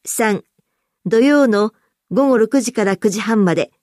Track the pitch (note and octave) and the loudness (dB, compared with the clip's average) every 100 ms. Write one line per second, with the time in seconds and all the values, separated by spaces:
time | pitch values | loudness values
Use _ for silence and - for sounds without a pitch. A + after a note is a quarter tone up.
0 | - - A3 G3+ - _ _ _ _ _ | -12 -4 -4 -4 -8 _ _ _ _ _
1 | F#3 A3+ C4+ D4 C4+ G#3 G#3+ - _ _ | -2 2 4 4 2 2 -2 -6 _ _
2 | - F#3+ C#4 A#3+ A3 C#4 A#3 A#3+ G3 F#3+ | -6 -2 2 2 0 -2 -2 -4 -4 -2
3 | G#3+ G3+ G3+ A3 F#3 D#3+ - _ | -2 -2 -2 0 0 0 -4 _